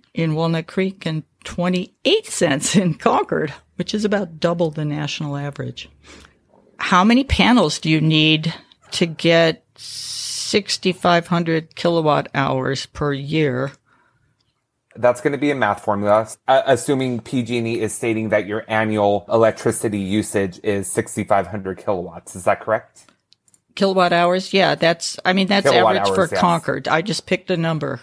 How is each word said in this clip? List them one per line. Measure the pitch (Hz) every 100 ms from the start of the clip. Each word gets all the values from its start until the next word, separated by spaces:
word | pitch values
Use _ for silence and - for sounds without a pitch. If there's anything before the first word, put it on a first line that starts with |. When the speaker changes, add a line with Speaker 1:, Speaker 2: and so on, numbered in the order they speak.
| _
Speaker 1:
in | - 165
Walnut | 156 165 160 160
Creek | - 190 190 165
and | 156 - _
twenty-eight | - - 180 180 - _ 277 427 -
cents | - 165 143 -
in | 202 180
Concord, | 156 226 254 381 156 151 - _ -
which | 180
is | 214
about | 214 202 175 160
double | 170 170 165
the | 156
national | 151 147 143 - 147 143
average. | 143 139 123 - - _ - - - _ _ _ _ -
How | - 180
many | 208 240
panels | 269 - 196 240 156 -
do | 160
you | 156
need | 160 156 156 156 160 - - _ _
to | - 170
get | 151 165 165 165 160 _ _
sixty-five | - - - - - - - 214 - - 185 170 185 170 165
hundred | 175 165 160 165 -
kilowatt | 175 165 151 143 139
hours | 139 139 131 131 135 -
per | - 147
year? | 139 139 160 147 123 139 - _ _ _ _ _ _ _ _ _ _ _ -
Speaker 2:
That's | 120 120
gonna | 151 139
be | 147
a | 135
math | 107 101
formula, | - 101 104 107 110 - -
uh, | 135 135
assuming | 120 - 135 127 120
P | - 131
G | 117 120
and | 113
E | 113
is | 107
stating | - 117 110 110
that | 107 95
your | 107 -
annual | 110 110 104 101 101 -
electricity | 113 110 - 120 107 117 101
usage | 95 107 101 104 98 -
is | 107 101 95
sixty-five | 117 113 - 98 101 90
hundred | 104 95 90
kilowatts. | - 92 87 87 - 98
Is |
that | 104 98
correct? | - 107 - _ _ _ _ _ _ _ _
Speaker 1:
Kilowatt | - 196 190 175
hours? | 170 175 185 185
Yeah, | 190 160 147
that's, | 165 170 - -
I | 180
mean, | 190 185
that's | 175 139
Speaker 2:
Kilowatt | 170 202 -
Speaker 1:
average | 202
for | 95
Speaker 2:
hours, | 160
yes. | 92
Speaker 1:
Concord. | 180 165 - 135 -
I | 160
just | 202 165 -
picked | 185 -
a | 170
number. | 165 156 139 135